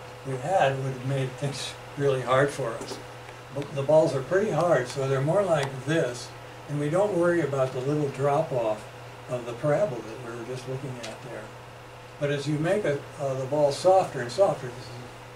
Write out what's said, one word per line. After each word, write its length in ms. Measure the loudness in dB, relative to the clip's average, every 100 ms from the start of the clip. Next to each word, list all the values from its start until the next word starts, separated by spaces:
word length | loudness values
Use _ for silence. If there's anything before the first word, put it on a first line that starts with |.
| -16 -12 -8
we 100 | -4
had, 360 | 0 4 4
it 60 | 2
would 140 | -2
have 140 | -4 -2
made 260 | -2 -2 -4
things 340 | -4 -4 -8 -10 -12 0
really 240 | 2 2
hard 280 | 4 4 4
for 240 | 2 -4
us. 220 | -4 -8 -10 -12 -16 -16 -16 -10 -8
But 180 | -6
the 80 | -2
balls 320 | 6 8 8
are 80 | 2
pretty 280 | 0 2 2
hard, 360 | 2 4 4 2
so 220 | -2 0
they're 120 | 2
more 220 | 4 2
like 440 | 4 2 0 -4 0
this, 420 | 0 0 -4 -10 -14 -16 -14 -6
and 100 | -2
we 120 | 0
don't 240 | 2 2
worry 260 | 4 4 4
about 320 | 2 2 0
the 80 | 0
little 280 | 0 2 0
drop-off 760 | 0 2 2 2 0 0 -2 -6 -14 -16 -16 -8
of 180 | -6 -6
the 60 |
parabola 460 | -2 2 2 2 -2
that 300 | -8 -10 -10
we 80 | -10
were 60 |
just 240 | -8 -8 -6
looking 260 | -8 -6 -8
at 180 | -10 -12
there. 180 | -12 -12 -12 -16 -18 -18 -18 -18 -18 -4
But 100 | -2
as 160 | -2 -2
you 120 | 0
make 260 | 2 2
a, 160 | 0 -2 -6 -6
uh, 140 | -4
the 120 | -2 -2
ball 260 | 2 4
softer 480 | 6 6 6 6 -2
and 100 | -4
softer, 380 | 4 4 4 -6
this 80 | -10
is 140 | -12 -14 -14 -16 -18